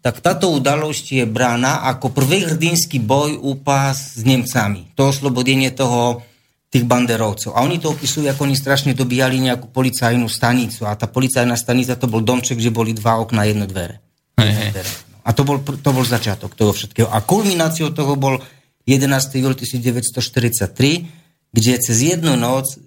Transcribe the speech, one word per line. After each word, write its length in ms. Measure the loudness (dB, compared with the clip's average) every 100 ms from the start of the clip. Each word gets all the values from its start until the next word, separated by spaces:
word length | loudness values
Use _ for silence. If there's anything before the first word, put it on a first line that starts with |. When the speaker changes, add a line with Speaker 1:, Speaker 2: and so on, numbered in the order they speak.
Speaker 1:
tak 200 | -4 0
ta 140 | 0 2
to 140 | 2
udalość 600 | 2 2 0 -2 -6 -4
je 160 | -2 0
brana 560 | 2 2 2 0 0 -2
jako 240 | -2 -2
pierwszy 380 | 0 2 2 0
hrdyński 520 | 0 0 0 -2 -2
boj 380 | 0 2 0 -2
upa 520 | -6 -4 0 0 0
z 320 | -2 -8 -2 2
Niemcami. 680 | 2 2 -2 -2 -4 -6 0
To 120 | 0
oslobodzenie 640 | 0 -2 0 2 2 0
tego 500 | 0 0 2 0 -2 -8 _ _ _ _
tých 160 | 0 2
banderovcov. 640 | 2 2 0 0 -2 -4
A 160 | 0 0
oni 160 | 0
to 80 | -2
opisujú, 400 | -4 -4 -2 -2
ako 160 | 0 0
oni 80 | 0
strašne 400 | 0 0 2 0
dobíjali 480 | 0 2 2 2
nejakú 320 | 0 -2 -4 -2
policajnú 560 | 0 0 2 2 0
stanicu. 560 | 0 2 2 0 -4 -6
A 80 | -4
tá 80 |
policajná 560 | -4 0 0 2 0 0
stanica, 400 | 0 0 0 0
to 80 | 0
bol 160 | 0
domček, 320 | 2 0 0 -2
kde 160 | 0
boli 240 | 0 -2 0
dva 240 | 0 0
okna, 240 | 0 0
jedno 240 | 2 0 -2
dvere. 320 | -6 -8 -12 _ _ _ 0
Speaker 2:
Hej, 80 | 2
hej. 80 | 2
Speaker 1:
Jedno 200 | -2 -6
dvere. 120 | -8 -12 -16 -8
A 80 | -2 0
to 60 |
bol 160 | 2 0
pr-, 180 | -4 -4
to 60 | 0
bol 160 | 2 2
začiatok 480 | 0 -2 -6 -6 0
toho 160 | 0
všetkého. 400 | 0 -4 -2 0
A 80 | 0
kulmináciou 720 | 2 2 2 2 0 0 -2
toho 240 | -2 0 0
bol 240 | 0 0 -4 -20 _ _ 2
jedenásty 560 | 2 4 2 0 0
júl 80 | 0
tisíc 300 | 0 -4 -4
deväťsto 400 | -2 -2 -2 -4
štyridsaťtri, 680 | -4 -2 -2 0 -2 2 2 2 -4 -16 _ _ _
kde 220 | 0 2 2
cez 140 | 0 0 2
jednu 320 | 2 2 2
noc 400 | 2 0 -4 -8